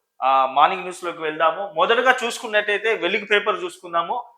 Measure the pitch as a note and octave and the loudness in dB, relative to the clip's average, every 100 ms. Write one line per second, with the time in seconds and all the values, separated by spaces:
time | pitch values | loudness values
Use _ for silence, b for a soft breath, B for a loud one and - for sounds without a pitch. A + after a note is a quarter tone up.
0 | _ - C3 C3+ C3 C3+ D#3+ F#3 F3+ F3 | _ -4 2 4 4 4 4 2 -8 -10
1 | F3 D#3+ D#3 D#3 D#3+ D#3+ G3+ D#3 F#3+ A#3 | -8 -6 -6 0 0 0 -4 0 2 4
2 | B3+ B3+ A#3 - A3 G#3 G#3 G3+ A3 G3+ | 2 2 0 -6 -2 -2 0 0 0 0
3 | E3+ G#3 G#3 G#3 G3+ F#3 F3 - F3+ E3+ | 0 -2 0 0 2 -2 -4 -10 -6 -4
4 | F3 A#3+ - | -2 -4 -8